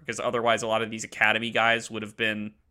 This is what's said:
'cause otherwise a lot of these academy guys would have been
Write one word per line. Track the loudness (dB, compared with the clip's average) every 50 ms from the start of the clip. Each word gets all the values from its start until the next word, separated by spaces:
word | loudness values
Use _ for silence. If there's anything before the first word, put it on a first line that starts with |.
| -10
'cause | -8 -6 -4
otherwise | -2 -2 0 2 2 2 2 2
a | 2
lot | 0 0 0
of | 0 -4
these | -6 -8 -10
academy | -10 0 2 4 4 4 2 -2 0
guys | 2 2 4 4 4 2 -2 -6
would | -8 -8 -8
have | -8 -4
been | -2 -2 -2 -2 -2 -6 -10 -12 _ _ _